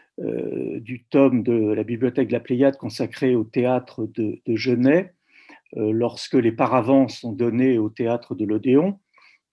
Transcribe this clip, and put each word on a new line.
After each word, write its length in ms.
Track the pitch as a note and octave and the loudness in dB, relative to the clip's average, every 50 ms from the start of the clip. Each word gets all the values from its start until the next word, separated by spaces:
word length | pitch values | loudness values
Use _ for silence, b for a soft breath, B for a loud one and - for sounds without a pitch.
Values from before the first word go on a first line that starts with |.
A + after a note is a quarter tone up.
| B B B - | B B B -10
euh, 600 | - A2 A1+ A#1 A2 - - - C3 - - - | -6 -6 -4 -4 -6 -6 -6 -6 -6 -8 -8 -10
du 240 | A#2+ G#2+ B2+ A#2+ _ | -10 -12 -14 -14 _
tome 380 | _ - C#3 C#3 C3 B2+ A#2+ | _ 4 4 4 4 4 2
de 300 | G#2+ B2 A#2 A2+ G#2+ G#2 | 0 0 0 0 0 0
la 100 | G#2+ G#2+ | 0 -2
Bibliothèque 460 | G#2+ G#2+ A#2+ A2+ B2+ B2 B2 C#3+ C3 A2 | -4 -4 -4 -2 -2 -2 0 -2 -2 -2
de 40 | |
la 80 | A#2+ A#2 | -2 -4
Pléiade 380 | - - C3 A#2+ C#3 C#3 C3+ - | -4 -2 0 2 2 2 0 -2
consacré 560 | - A2+ A2 - B2+ A2 - - C#3+ C3 B2 | -8 -10 -6 -6 -6 -6 -4 -2 0 0 2
au 100 | A#2 G#2+ | 0 0
théâtre 600 | A2+ - C3 A#2+ B2 B2+ B2 B2 - - - A2 | -2 -2 -2 0 0 0 -2 -4 -6 -10 -10 -10
de, 340 | G#2 - - A2 G#2 - - - | -8 -6 -4 -4 -4 -6 -6 -6
de 100 | - A2+ | -4 -4
Genet, 560 | A2 A2+ C3 B2 A#2 B2 C3+ D3 F3 F#3+ F#3 _ _ b b b b b b b b b b - | -2 0 0 0 2 4 4 4 2 2 -2 _ _ b b b b b b b b b b -8
euh, 140 | - G#2+ G#2+ | -4 -2 -2
lorsque 420 | A2 A2+ A#2+ A#2+ - - - - - | 0 0 0 -2 -4 -6 -6 -2 0
les 180 | C3 A2+ A2+ | 2 2 2
paravents 560 | A2+ - C#3 A#2 B2 B2+ G#2+ A#2+ C3+ C3+ C3+ A#2+ | 2 0 0 2 2 2 2 4 4 4 4 2
sont 240 | - - - A#2 | -2 -8 -10 -8
donnés 440 | G#2 F#2 A#2+ A#2+ A2 A#2+ B2+ C3 B2+ | -4 -2 -2 0 0 2 2 2 2
au 140 | A2+ G#2+ G#2+ | 2 0 -2
théâtre 440 | A2 - B2 A#2 A#2 A#2+ - - A2 | -4 -4 -2 -2 -2 -4 -4 -8 -8
de 120 | F#2+ G#2+ | -6 -4
l'Odéon, 520 | G2+ G#2+ G#2+ G#2 C3 B2+ C#3+ E3 G3 G3+ - _ _ b b b b b b b _ | -2 -2 -2 0 2 4 4 4 2 -2 -6 _ _ b b b b b b b _